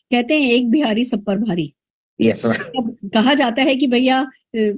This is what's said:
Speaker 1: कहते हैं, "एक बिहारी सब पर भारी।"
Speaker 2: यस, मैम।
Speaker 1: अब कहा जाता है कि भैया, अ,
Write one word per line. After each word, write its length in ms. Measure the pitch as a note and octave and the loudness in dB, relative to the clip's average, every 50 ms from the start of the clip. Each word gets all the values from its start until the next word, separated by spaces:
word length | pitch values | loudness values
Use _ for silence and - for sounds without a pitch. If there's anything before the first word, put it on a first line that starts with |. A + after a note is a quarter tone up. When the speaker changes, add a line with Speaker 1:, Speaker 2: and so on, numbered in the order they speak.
| _ _ | _ _
Speaker 1:
कहते 300 | B3 A#3+ A#3+ A#3+ D4+ D#4 | -2 -2 0 0 0 0
हैं, 120 | C#4 A#3+ | 2 2
"एक 180 | A#3 B3+ B3 A3+ | 2 2 2 2
बिहारी 340 | A3+ D4+ D4 A3+ G#3 A3 B3 | 2 2 2 0 0 -2 -2
सब 200 | B3 B3 G3+ - | -2 -4 -4 -4
पर 120 | G#3 G3 | -4 -2
भारी।" 380 | G#3 A#3 G#3+ F3 F3 D3+ C#3+ - _ _ _ _ _ _ _ _ - | -2 -2 -2 -2 -4 -4 -6 -10 _ _ _ _ _ _ _ _ 0
Speaker 2:
यस, 240 | A2+ A2+ - - - | 0 0 0 0 -2
मैम। 80 | A2+ A2 | -2 -2
Speaker 1:
अब 560 | - - - - C4 A3+ A3+ - - - F#3+ - | -2 -6 -8 -6 -6 -6 -6 -8 -10 -12 -2 0
कहा 200 | A3 G#3+ C4 D4 | 2 2 4 2
जाता 280 | C4+ C4+ A#3 A3+ C#4 | 2 2 0 0 0
है 120 | C4 D#4 C4+ | 0 0 2
कि 120 | B3+ D4 | 2 0
भैया, 340 | B3+ B3 A#3+ C4 B3+ C4 C4 | 2 2 2 2 2 2 0
अ, 500 | D4 C4+ - _ _ _ - A3+ G#3+ G#3 G3+ | -2 -4 -8 _ _ _ -4 -2 0 0 -2